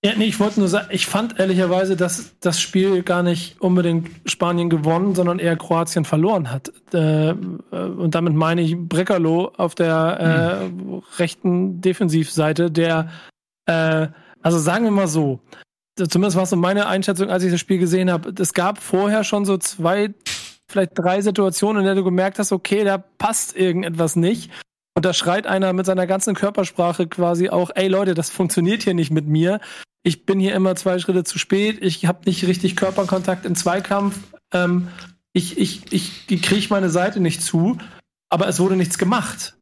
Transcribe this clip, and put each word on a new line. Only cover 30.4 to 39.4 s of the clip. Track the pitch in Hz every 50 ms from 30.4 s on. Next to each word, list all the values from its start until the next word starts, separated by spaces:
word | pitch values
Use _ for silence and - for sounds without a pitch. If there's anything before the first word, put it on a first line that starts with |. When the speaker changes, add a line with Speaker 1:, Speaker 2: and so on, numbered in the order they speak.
Speaker 1:
hier | 190 196 214
immer | 190 190 190 185
zwei | - - 190 180 180
Schritte | 170 - 185 185
zu | 170 - - 160
spät, | - _ - 196 208 214 220 214
ich | - 190 160 - -
hab | 170 180 - -
nicht | 202 175 - 185
richtig | 180 185 180 - 185 180
Körperkontakt | - - 190 190 - 196 180 190 185 180 - 185 180 -
im | - 175
Zweikampf, | 175 - 180 175 196 185 - 202 202 202 202 196 196 - - - - _ _
ähm, | - 180 180 175 180 180 180 180 - - - - - _ _ _ _
ich, | 180 170 - - -
ich, | 202 180 - - - -
ich, | - 180 - - - - - -
ich | 202 170
krieg | 175 - 190 208 196 -
meine | 214 196 190 180
Seite | 156 180 180 208 - 214
nicht | 180 165 160 -
zu“, | - - - 165 165 202 - 170 - - - - _ _ _ _ _ _
aber | - 170 196 196
es | 160 143
wurde | 180 190 190
nichts | 185 180 165 -
gemacht. | - 196 180 233 240 147 113 - -